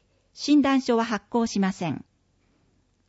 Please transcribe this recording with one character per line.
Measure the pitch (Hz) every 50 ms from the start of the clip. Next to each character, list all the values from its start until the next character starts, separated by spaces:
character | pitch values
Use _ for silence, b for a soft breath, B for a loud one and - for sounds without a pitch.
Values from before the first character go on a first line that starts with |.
| _ _ _ _ _ _ _
診 | - - - 294 294
断 | 254 269 269 262
書 | 262 - 240
は | 226 226
発 | 226 233 202 _ _
行 | - 233 233 226
し | - 208
ま | 196 190
せ | 196 - 190 160
ん。 | 131 - - _ _ _ _ _ _ _ _ _ _ _ _ _ _ _ _ _ _ _ _